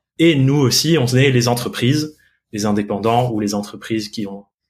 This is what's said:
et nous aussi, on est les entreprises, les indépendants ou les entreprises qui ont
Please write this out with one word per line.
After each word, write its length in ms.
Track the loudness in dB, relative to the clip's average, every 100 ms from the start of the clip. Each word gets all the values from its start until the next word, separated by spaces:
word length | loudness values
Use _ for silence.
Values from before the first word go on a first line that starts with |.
| _ 0
et 160 | 2
nous 220 | 4 2 2
aussi, 400 | 2 2 2 2
on 80 | 2
est 240 | 2 4
les 180 | 2 2
entreprises, 680 | 0 -4 -2 0 0 -2 -10 _ _ _
les 120 | -6
indépendants 680 | -2 -2 -2 -2 0 0 0
ou 100 | -2
les 140 | -4
entreprises 540 | -4 -8 -12 -8 -6 -6
qui 180 | -10 -10
ont 200 | -12 -20 _